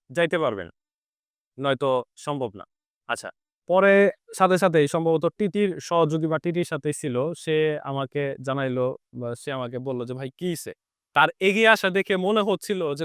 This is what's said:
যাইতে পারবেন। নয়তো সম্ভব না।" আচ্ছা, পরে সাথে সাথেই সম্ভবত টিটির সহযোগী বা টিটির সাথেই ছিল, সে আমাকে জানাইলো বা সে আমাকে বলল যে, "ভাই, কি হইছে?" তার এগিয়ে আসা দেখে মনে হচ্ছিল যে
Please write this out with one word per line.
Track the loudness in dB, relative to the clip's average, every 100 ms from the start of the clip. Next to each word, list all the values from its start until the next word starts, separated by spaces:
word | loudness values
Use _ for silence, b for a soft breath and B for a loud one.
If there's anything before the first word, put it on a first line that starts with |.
| _
যাইতে | -2 0 0
পারবেন। | 0 -2 -8 -16 _ _ _ _ _ _ _ -6
নয়তো | -2 0 0 0 -2 -10
সম্ভব | -8 -6 -6
না।" | -8 -18 _ _ _ -8
আচ্ছা, | -8 -8 -18 _ _ 0
পরে | 4 6 6 4 2 _
সাথে | 0 2 4
সাথেই | 4 4 2
সম্ভবত | 2 2 2 0
টিটির | -2 -2 0 -2 -2
সহযোগী | -2 2 2 0 -2
বা | -2
টিটির | -2 -4 -4
সাথেই | -4 -4
ছিল, | -4 -4 -2 -4
সে | -6 -2 0 0 -2
আমাকে | -4 -6 -4 -4 -4 -4
জানাইলো | -4 -2 -2 0 -2 -4 _
বা | -10 -8 -8
সে | -6
আমাকে | -6 -6 -6
বলল | -6 -6
যে, | -6
"ভাই, | -8 -10
কি | -6 -6
হইছে?" | -6 -8 -14 _ _ _ 2
তার | 4 4
এগিয়ে | 0 4 6
আসা | 4 2
দেখে | -2 0 0
মনে | 2 2
হচ্ছিল | 0 -2 -4 -4 -4
যে | -4